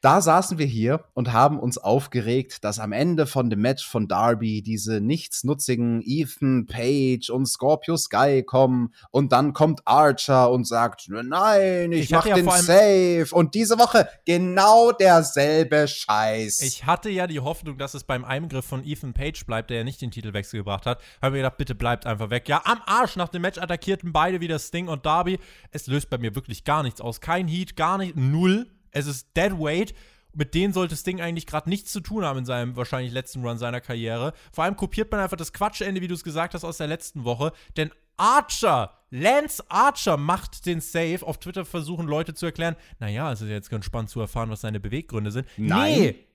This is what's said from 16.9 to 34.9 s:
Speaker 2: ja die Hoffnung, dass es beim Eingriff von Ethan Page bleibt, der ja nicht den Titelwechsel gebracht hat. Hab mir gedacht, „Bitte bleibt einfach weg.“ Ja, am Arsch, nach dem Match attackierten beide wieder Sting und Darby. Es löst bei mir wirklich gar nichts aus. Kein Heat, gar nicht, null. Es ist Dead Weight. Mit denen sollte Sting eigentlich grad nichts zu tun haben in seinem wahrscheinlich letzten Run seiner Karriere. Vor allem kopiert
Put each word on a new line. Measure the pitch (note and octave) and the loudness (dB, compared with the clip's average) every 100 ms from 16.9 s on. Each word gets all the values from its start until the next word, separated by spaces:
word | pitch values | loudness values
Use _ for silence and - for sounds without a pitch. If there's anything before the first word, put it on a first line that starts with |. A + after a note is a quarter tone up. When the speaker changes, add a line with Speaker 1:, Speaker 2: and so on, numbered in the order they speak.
| F3 A3 | 0 0
Speaker 2:
ja | F#3 F3+ | -4 -4
die | D3+ | -4
Hoffnung, | C3+ E3 D#3+ C3+ | -6 -6 -10 -10
dass | C#3 | -10
es | C#3 | -10
beim | - B2+ C3 | -6 -6 -4
Eingriff | C3+ E3 C3+ - | -6 -6 -8 -6
von | C3 | -8
Ethan | C#3 D3 C3+ | -8 -10 -6
Page | A#2 C#3+ D#3+ - | -6 -6 -8 -6
bleibt, | A2+ A2+ | -6 -4
der | A#2 | -6
ja | |
nicht | A#2 C3 | -6 -8
den | B2 | -10
Titelwechsel | A2+ G#2+ G#2 G2 A2+ | -10 -8 -8 -8 -8
gebracht | G2+ G2 - | -6 -6 -4
hat. | B2 - _ | -8 -10 _
Hab | C3+ | -4
mir | C3+ | -2
gedacht, | C3 - | -4 -4
„Bitte | C3+ A#2+ | -8 -4
bleibt | A#2+ A#2+ - | -2 -2 -4
einfach | A2 A2 | -6 -4
weg.“ | A#2+ - | -4 0
Ja, | D3 F#3 | 0 2
am | A#3 - | -2 0
Arsch, | G#3+ B3 - | 0 0 -2
nach | F3 | -6
dem | F3+ | -4
Match | F3+ F3+ | -6 -6
attackierten | E3+ E3+ - F#3+ F3 | -6 -6 -4 -4 -2
beide | D#3 E3+ F#3 | 0 0 0
wieder | E3+ D#3 | -4 -6
Sting | - E3+ F3+ | -6 -8 -6
und | D3+ D#3 | -6 0
Darby. | D#3+ F3+ F#3 - - - | 0 0 -4 -8 -20 -14
Es | D3+ - | -14 -4
löst | C#3 - | -4 -2
bei | B2+ | -6
mir | A#2 | -6
wirklich | G#2 - G#2+ | -6 -10 -10
gar | - D3+ | -2 -2
nichts | C#3 - | -2 -6
aus. | A#2 A2+ | -12 -10
Kein | - E3+ F3+ | -4 -2 -2
Heat, | E3+ F#3 - | -4 -6 -4
gar | D#3+ F#3+ | -2 -2
nicht, | F#3+ E3 | -4 -2
null. | C3 D3+ F#3 G3+ A#3+ _ _ | 0 2 2 2 -2 _ _
Es | C#3+ C#3+ | -8 -6
ist | C3 - - | -8 -6 -2
Dead | F#3+ | -2
Weight. | F#3+ D3+ D3 G#3+ - - _ _ | -2 -4 -2 -4 -8 -20 _ _
Mit | D3+ D3 | -6 -2
denen | D#3+ G3 | 0 0
sollte | F#3 F3 D3+ | 0 -2 -4
Sting | - F#3 | -6 -6
eigentlich | E3+ E3+ - | -6 -8 -6
grad | D#3 D#3+ | -8 -4
nichts | G3 - | -6 -6
zu | G#3 | -12
tun | E3 G#3+ F3 | -8 -6 -4
haben | C3+ | -4
in | B2+ | -4
seinem | B2 A#2+ B2 | -4 -6 -6
wahrscheinlich | A#2+ C3 B2+ | -6 -6 -6
letzten | B2 B2+ C3 | -8 -10 -10
Run | A#2+ A#2 | -8 -6
seiner | A#2+ B2 | -6 -8
Karriere. | - A#2+ A2+ A#2 C3+ - - | -8 -8 -6 -4 -6 -8 -16
Vor | - E3 | -4 -4
allem | G3+ | -4
kopiert | F#3+ | -6